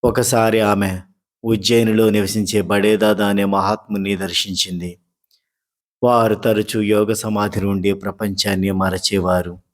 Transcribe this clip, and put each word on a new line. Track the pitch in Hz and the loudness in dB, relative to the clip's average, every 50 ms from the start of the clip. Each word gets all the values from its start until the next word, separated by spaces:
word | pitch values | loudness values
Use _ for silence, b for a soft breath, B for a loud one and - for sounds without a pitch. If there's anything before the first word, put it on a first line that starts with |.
| - 120 | 0 0
ఒకసారి | 107 123 120 - - 117 113 113 107 113 | 0 0 0 0 2 2 2 2 2 2
ఆమె | 110 104 104 98 101 95 92 92 92 _ _ _ _ _ _ _ - 113 | 2 2 2 2 0 -2 -4 -6 -10 _ _ _ _ _ _ _ -2 -2
ఉజ్జయినిలో | 113 104 95 - 120 117 117 110 110 110 110 107 | -2 0 0 2 2 4 4 4 4 4 4 4
నివసించే | 101 107 101 95 - 110 104 92 - 104 | 4 2 0 0 -2 -4 -4 -2 -2 -2
బడేదాదా | 95 87 101 101 98 104 107 104 107 104 104 95 104 101 | -2 0 0 2 2 2 2 4 2 2 2 2 0 0
అనే | 101 101 101 | 0 0 0
మహాత్ముని | 98 98 98 - 196 214 214 - - 104 101 95 98 101 | 0 0 0 0 0 -2 -4 -6 -8 -6 -4 -2 -4 -4
దర్శించింది. | 90 95 90 87 - - 107 95 90 - 98 90 87 85 87 87 _ _ _ _ _ _ _ _ _ _ _ _ _ _ _ _ _ _ _ _ _ - 120 | -4 -4 -6 -4 -6 -6 -4 -4 -6 -6 -6 -6 -8 -8 -10 -12 _ _ _ _ _ _ _ _ _ _ _ _ _ _ _ _ _ _ _ _ _ 2 2
వారు | 123 120 113 110 107 | 4 4 4 4 2
తరచూ | - - 120 107 107 107 - - 113 | 0 0 0 0 0 0 -2 -2 -2
యోగ | 107 101 107 104 107 104 113 | 0 2 2 2 2 2 0
సమాధి | 107 - 110 107 101 104 104 101 101 | -4 -2 -4 -2 0 -2 -2 -2 -2
నుండి | 95 101 98 98 92 101 98 | -2 0 -2 0 0 0 -2
ప్రపంచాన్ని | 98 - 101 95 - 107 104 98 98 - 101 98 95 95 98 | -2 -4 -10 -8 -6 -6 -6 -4 -4 -2 -2 0 0 0 0
మరచేవారు. | 98 95 95 95 92 92 - - 104 98 90 90 92 90 87 87 87 92 _ _ | 0 0 0 -2 -2 -2 -4 -2 -2 0 0 2 0 0 0 -4 -10 -16 _ _